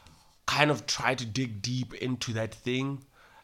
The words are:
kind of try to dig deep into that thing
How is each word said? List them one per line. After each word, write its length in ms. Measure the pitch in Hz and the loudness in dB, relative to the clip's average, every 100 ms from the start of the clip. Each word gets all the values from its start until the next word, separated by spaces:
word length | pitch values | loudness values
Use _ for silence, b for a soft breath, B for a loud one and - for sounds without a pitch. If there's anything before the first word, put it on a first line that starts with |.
| B B B B - | B B B B -2
kind 240 | - 151 | 4 4
of 160 | 127 113 | 4 0
try 280 | - 120 | 0 2
to 120 | 127 117 | 0 0
dig 340 | 107 127 104 | -2 -2 -2
deep 300 | 120 127 120 | -2 -2 -4
into 380 | 98 120 127 - | -4 -4 -2 -2
that 220 | 110 110 | -2 -4
thing 500 | - 123 127 135 135 - B B B | -4 -2 0 0 -4 -10 B B B